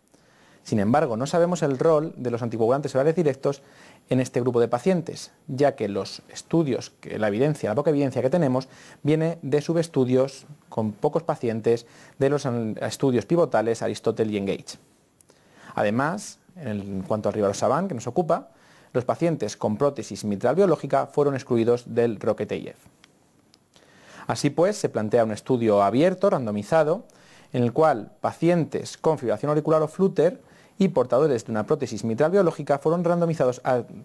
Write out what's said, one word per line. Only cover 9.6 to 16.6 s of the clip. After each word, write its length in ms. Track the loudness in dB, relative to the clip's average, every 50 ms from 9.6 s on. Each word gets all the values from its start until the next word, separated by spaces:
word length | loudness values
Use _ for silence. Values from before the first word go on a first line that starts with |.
subestudios 880 | 0 0 0 -2 -2 0 0 0 2 4 4 2 2 0 -2 -10 -20 -20 -20 -20 _ _
con 240 | -6 -4 -4 -4 -2
pocos 320 | -2 -2 -2 0 0 -2
pacientes 600 | -2 -4 -2 -2 -4 -4 0 0 0 0 0 -2 -8 -20 -20 -20 -20 -4 0
de 100 | 0 2
los 160 | 2 0 -2
an-, 320 | -2 -2 -2 -4 -4 -6 -6
estudios 460 | -6 -8 -4 -2 0 2 2 0 0
pivotales 560 | 2 2 2 2 2 2 0 2 0 -2 -2 -2
Aristotle 480 | -4 -6 -2 -2 -2 0 0 -2 -2
y 60 | 0
Engage. 420 | -2 -2 -2 -4 -4 -8 -14 -18 -20 _ _ _ _ _ _ _ _ _ _ _ _ _ _ _ -20 -20 -8 -4
Además, 640 | -2 0 0 2 0 0 -2 -2 -6 -8 -14 -18 -20 _ _ _
en 140 | -12